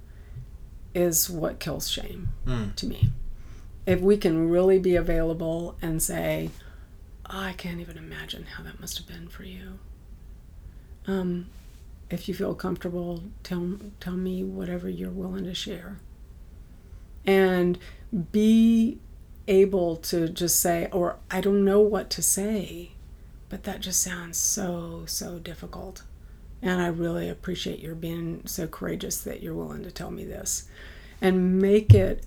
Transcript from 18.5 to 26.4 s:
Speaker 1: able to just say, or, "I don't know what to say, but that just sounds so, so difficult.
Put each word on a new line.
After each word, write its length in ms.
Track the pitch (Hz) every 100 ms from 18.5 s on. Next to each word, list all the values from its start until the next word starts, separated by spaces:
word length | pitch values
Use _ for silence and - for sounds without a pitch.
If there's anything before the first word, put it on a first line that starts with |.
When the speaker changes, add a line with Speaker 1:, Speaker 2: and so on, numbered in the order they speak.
| 226 226 226 226 - - - - - -
Speaker 1:
able 480 | 190 196 190 170 165
to 320 | - 175 165
just 300 | 175 170 -
say, 280 | 180 170 -
or, 240 | 185 175 - -
"I 100 | 185
don't 240 | 196 202
know 160 | 196 202
what 300 | 208 190 -
to 120 | -
say, 680 | - 190 208 220 165 170 175 - - - - - -
but 140 | 196
that 160 | 202 185
just 220 | 185 180
sounds 340 | 185 175 170 170
so, 680 | - - 180 170 170 165 160
so 320 | - 170 175
difficult. 640 | 170 165 175 180 185 - - - - -